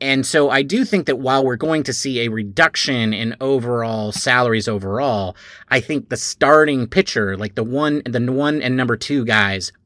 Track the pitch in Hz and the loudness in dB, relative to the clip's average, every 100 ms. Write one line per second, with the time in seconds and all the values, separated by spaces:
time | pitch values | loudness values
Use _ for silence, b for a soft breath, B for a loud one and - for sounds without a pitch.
0 | 135 135 127 156 143 139 139 226 254 196 | -2 0 2 2 4 2 0 0 0 0
1 | 156 127 127 135 135 120 156 156 135 117 | 0 -2 0 0 0 0 -2 -2 -2 -4
2 | 139 123 117 110 104 98 - - - 127 | -4 -2 -2 -4 -4 2 2 2 -2 0
3 | 110 107 113 - 135 135 120 120 113 110 | 0 -2 -6 -4 -2 0 0 -4 -2 -4
4 | 107 - - 123 123 110 107 104 98 107 | -4 -4 2 4 4 2 0 -4 -4 -2
5 | 139 107 92 B B B B 131 - 147 | 0 0 -4 B B B B 0 0 -4
6 | 117 117 - - 139 151 156 135 117 190 | -4 -6 -6 0 6 6 6 2 0 0
7 | 190 120 101 95 107 117 113 135 151 147 | 0 0 -2 -2 -6 -6 -4 -2 0 -2
8 | - 120 123 131 147 151 123 127 123 117 | -2 -2 0 0 0 0 0 0 0 -2
9 | - 143 117 110 98 95 92 - | -2 -2 2 4 4 0 -6 -14